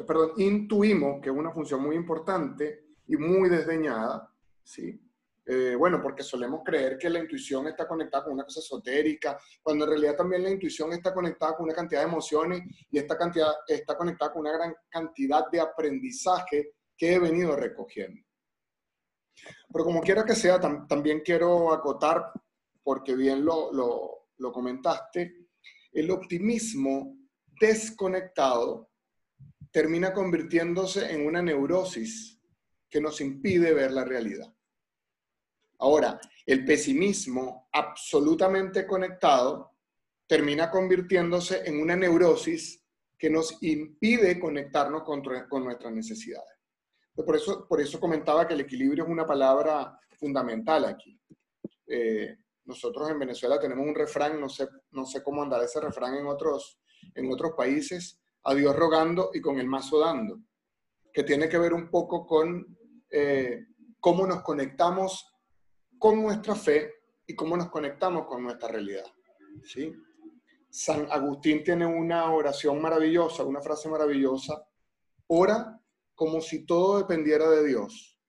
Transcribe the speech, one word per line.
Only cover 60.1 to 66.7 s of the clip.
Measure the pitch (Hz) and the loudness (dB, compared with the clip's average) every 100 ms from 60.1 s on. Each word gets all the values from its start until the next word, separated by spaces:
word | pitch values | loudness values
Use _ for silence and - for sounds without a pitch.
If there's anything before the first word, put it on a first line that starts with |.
| 139 104 95 _ _ _ _ _ _ _ | 0 -4 -8 _ _ _ _ _ _ _
que | - | -2
tiene | 139 143 160 | 2 2 2
que | 170 | 2
ver | 170 | 2
un | 170 165 | 0 0
poco | 180 170 170 - | -2 0 -4 2
con, | 156 165 175 - - - - _ | 2 2 -2 -10 -20 -20 -20 _
eh, | 151 143 139 127 113 - _ - _ | 0 2 0 0 -6 -12 _ -20 _
cómo | 175 175 190 | 2 4 2
nos | 175 | -2
conectamos | - 147 135 - 175 185 190 - - _ _ _ _ _ _ _ | -2 -4 -4 0 0 2 -4 -6 -16 _ _ _ _ _ _ _
con | 220 220 | 4 4
nuestra | 214 208 220 202 | 0 -2 -4 -2
fe | - | 2